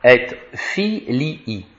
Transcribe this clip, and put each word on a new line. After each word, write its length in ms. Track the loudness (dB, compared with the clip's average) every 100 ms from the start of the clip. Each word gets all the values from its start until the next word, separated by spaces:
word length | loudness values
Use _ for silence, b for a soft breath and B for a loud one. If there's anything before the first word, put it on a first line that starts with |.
Et 240 | 6 6 4 -12 -14
Filii. 1120 | -12 -8 -2 -2 -2 -4 -4 -4 -6 -8 -10 -10